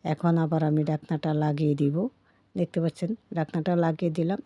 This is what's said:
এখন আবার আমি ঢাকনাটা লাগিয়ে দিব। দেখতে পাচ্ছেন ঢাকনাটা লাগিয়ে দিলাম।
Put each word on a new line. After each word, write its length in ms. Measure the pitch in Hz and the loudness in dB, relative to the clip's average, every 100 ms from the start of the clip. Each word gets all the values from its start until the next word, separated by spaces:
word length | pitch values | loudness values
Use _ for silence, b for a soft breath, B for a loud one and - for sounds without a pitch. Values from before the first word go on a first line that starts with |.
এখন 340 | 170 151 170 165 | -6 0 2 2
আবার 260 | 160 160 | 2 2
আমি 200 | 156 151 | 2 2
ঢাকনাটা 500 | 151 151 - 156 156 | 2 -2 -2 -2 0
লাগিয়ে 400 | 151 151 147 151 | 0 0 2 0
দিব। 340 | 143 143 151 233 - _ _ _ 190 | 2 0 0 -4 -6 _ _ _ -4
দেখতে 240 | 170 - | -2 0
পাচ্ছেন 340 | 165 - 180 226 _ | -2 -2 -6 -6 _
ঢাকনাটা 420 | 170 156 175 156 175 | -6 -4 -2 0 2
লাগিয়ে 340 | 165 160 175 | 2 0 -2
দিলাম। 280 | 160 165 190 | 0 -2 -2